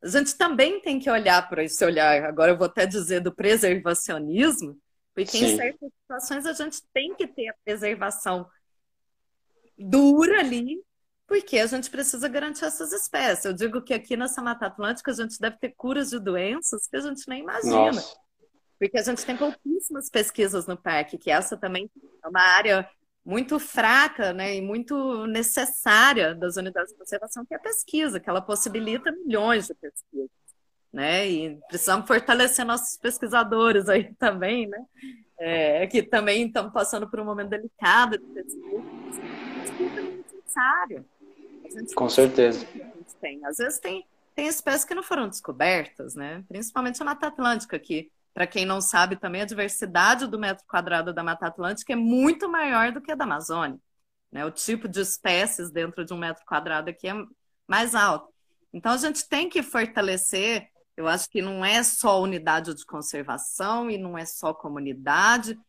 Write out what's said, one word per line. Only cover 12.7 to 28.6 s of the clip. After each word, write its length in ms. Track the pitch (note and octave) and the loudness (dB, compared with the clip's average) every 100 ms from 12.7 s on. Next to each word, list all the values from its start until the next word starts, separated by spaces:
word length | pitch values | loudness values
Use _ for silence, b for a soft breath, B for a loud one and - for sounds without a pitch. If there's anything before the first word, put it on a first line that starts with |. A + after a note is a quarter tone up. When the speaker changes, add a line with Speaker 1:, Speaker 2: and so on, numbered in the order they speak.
| - D#4+ | -6 -6
Speaker 1:
espécies. 520 | G4 - - C4 F3+ | -6 -4 -2 0 0
Eu 80 | G3+ | -2
digo 300 | F3+ A3+ A#3+ | -4 -4 -4
que 120 | B3 | -4
aqui 220 | A3+ A3+ A#3+ | -6 -4 -4
nessa 260 | B3+ B3+ | -4 -4
Mata 240 | A#3+ A#3 G3+ | -6 -4 -6
Atlântica 440 | - G#3 A#3+ - | -6 -6 -4 -6
a 40 | |
gente 240 | A3+ A3+ A3 | -6 -6 -4
deve 180 | A3 A3+ | -6 -4
ter 160 | B3+ - | -10 -8
curas 340 | B3 C#4 C#4 | -4 -4 -4
de 80 | A#3+ | -4
doenças 680 | G3+ F3+ F#3 C4+ - A3 - | -4 -2 -2 -2 -4 -4 -6
que 100 | C4+ | -6
a 40 | |
gente 280 | C#4+ C#4 - | -6 -10 -10
nem 140 | B3+ | -10
imagina. 500 | D#4 - - A2 G#2+ | -8 -4 2 4 4
Speaker 2:
Nossa. 240 | A3 - - _ _ _ _ _ _ | 2 -6 -16 _ _ _ _ _ _
Speaker 1:
Porque 200 | G3+ A#3 | -2 0
a 40 | |
gente 220 | A3 A#3+ - | -2 -4 -6
tem 100 | B3+ | -2
pouquíssimas 720 | D4 C#4 C#4+ E4+ - C#4+ C4+ | -2 -4 -4 -4 -4 -10 -4
pesquisas 580 | A#3 G#3 - G3+ F#3+ E3+ | -2 -2 0 0 0 -6
no 100 | F3+ | -6
parque, 420 | - D#3+ D3 E3 | -2 -2 -2 -6
que 120 | - | 2
essa 260 | D#3 F#3+ G#3 | 2 2 -6
também 340 | F#3+ F#3 G3+ - - _ | -6 -6 -8 -16 -20 _
é 40 | D#3+ | -2
uma 120 | F#3 | 4
área 480 | F#3 F#3 G#3+ F#3+ F#3+ _ _ _ | 8 8 6 4 2 _ _ _
muito 340 | - G3+ B3+ D4+ | -4 -4 0 -2
fraca, 760 | - - A3 B3+ D4+ D4+ G3+ | -2 2 6 6 6 2 -2
né, 240 | F3+ G3 G3 | -2 -4 -4
e 60 | |
muito 640 | F#3+ G#3+ A#3 C#4+ C4+ A#3 A3 | -4 -4 -4 -2 -2 -2 -2
necessária 1080 | A3 A#3 - C4 - - G#3+ B3+ B3+ D#3+ | 0 0 0 -2 -2 4 8 8 6 2
das 220 | E3+ F3+ F3+ | 0 -4 -4
unidades 360 | F#3 F#3 F3+ | -6 -6 -8
de 60 | - | -8
conservação, 460 | F#3 G#3 - - | -8 -8 -8 -12
que 80 | A#3+ | -10
é 60 | E4 | -10
a 20 | |
pesquisa, 580 | - - - D4+ D#4 F#3+ | -6 -6 -2 -2 -2 -4
que 120 | - | -2
ela 100 | F#3+ | -2
possibilita 720 | F#3+ G#3 | 0 -2